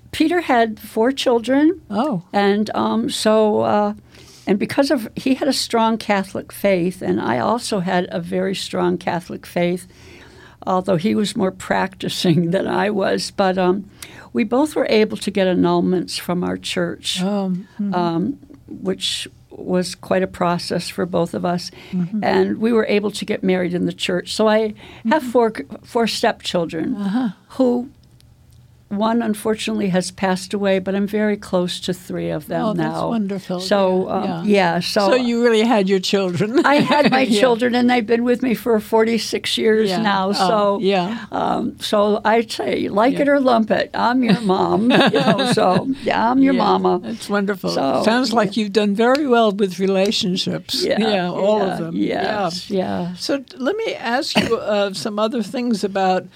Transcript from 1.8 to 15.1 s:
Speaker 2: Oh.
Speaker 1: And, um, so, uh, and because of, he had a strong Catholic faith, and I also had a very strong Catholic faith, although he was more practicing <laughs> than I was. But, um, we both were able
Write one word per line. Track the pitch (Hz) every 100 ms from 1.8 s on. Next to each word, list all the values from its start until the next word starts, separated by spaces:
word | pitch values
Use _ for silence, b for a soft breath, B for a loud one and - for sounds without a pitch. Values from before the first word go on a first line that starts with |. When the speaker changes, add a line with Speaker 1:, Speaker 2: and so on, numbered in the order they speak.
| -
Speaker 2:
Oh. | 208 277 185 -
Speaker 1:
And, | 202 202 202 214
um, | - 220 220 269
so, | - 220 220 214 214
uh, | 226 208 208 214 - B B B B
and | 196
because | 220 - 277
of, | 285 220 -
he | 262 262
had | 285
a |
strong | 262 - 233 226 226
Catholic | - 202 190 - -
faith, | - 202 185 175 180
and | - 196
I | - 233
also | 208 233 - 214
had | 175 180 185
a | 190
very | 170 185 190
strong | 185 - - - 180
Catholic | - 175 175 190 -
faith, | 180 175 180 - B B B B B B B -
although | 185 185 175
he | 208
was | 214 208
more | - 190
practicing | 190 - 196 185 - - - 185 160 170
<laughs> |
than | 175 -
I | - 196
was. | 202 185 196 -
But, | - 190 185
um, | 180 196 - B B B B
we | 233
both | 220 247 302
were | 349 -
able | 220 214